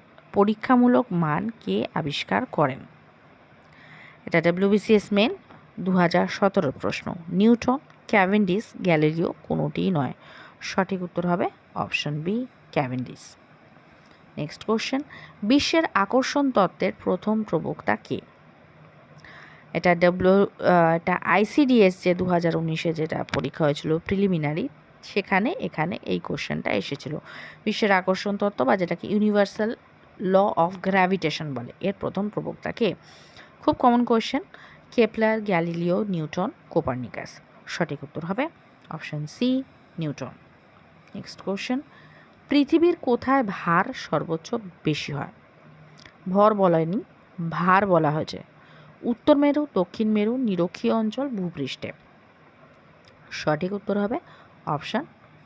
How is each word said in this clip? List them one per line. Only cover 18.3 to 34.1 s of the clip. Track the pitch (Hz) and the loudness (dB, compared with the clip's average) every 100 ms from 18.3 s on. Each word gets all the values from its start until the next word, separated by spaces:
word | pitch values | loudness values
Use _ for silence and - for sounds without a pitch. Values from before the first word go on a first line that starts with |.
| - - - - - - - - - - - - - - | -20 -20 -20 -20 -20 -20 -20 -20 -20 -20 -20 -20 -20 -8
এটা | 165 180 | -2 2
ডব্লিউ-, | 170 180 185 185 196 202 - | 4 4 4 4 4 4 0
আহ, | 135 180 165 165 | 2 4 4 2
এটা | - 180 | 0 -2
আইসিডিএস | - 175 214 - 269 247 190 185 | 2 0 2 2 4 6 4 4
যে | 185 | -2
দু | 175 | 0
হাজার | 180 175 170 165 | 0 0 0 -2
উনিশে | 165 160 170 | -2 -4 -4
যেটা | 160 160 - - | -4 -4 -6 -4
পরীক্ষা | - 147 - | -4 -4 -2
হয়েছিল | 156 147 156 160 | 0 0 -2 -4
প্রিলিমিনারি, | - 196 202 175 147 156 269 - - - | -2 0 0 0 -2 -4 -6 -10 -20 -20
সেখানে | - 202 196 190 233 | -8 -6 0 0 0
এখানে | 494 175 - 160 208 | -4 -6 -4 -4 -4
এই | - 175 | -6 -6
কোশ্চেনটা | - - - 151 - | -4 -8 -6 -6 -2
এসেছিল। | - - 139 - 151 - - - - | -4 -4 -8 -8 -12 -12 -18 -18 -10
বিশ্বের | - 208 214 | -6 -2 2
আকর্ষণ | 190 185 190 208 202 | 2 2 -2 -2 -2
তত্ত্ব | 202 - | -4 -2
বা | 262 202 | 0 0
যেটাকে | 170 170 - | 0 -4 -2
universal | 208 214 208 202 - 220 254 _ _ _ - | 0 2 2 0 -2 -6 -6 _ _ _ -8
law | 196 190 208 - | 2 4 4 2
of | 170 190 190 | 0 0 -2
gravitation | 190 180 190 160 - 156 | 2 2 2 -2 -4 -6
বলে, | 123 120 - | -8 -10 -6
এর | 190 196 | -6 -4
প্রথম | - - - | -6 -4 -6
প্রবক্তা | 165 160 165 - | -6 -8 -8 -8
কে? | - 220 143 - - - - - - | -2 -2 -2 -12 -20 -20 -20 -20 -6
খুব | - | -2
কমন | - 247 240 | 2 4 4
কোশ্চেন, | 240 | 2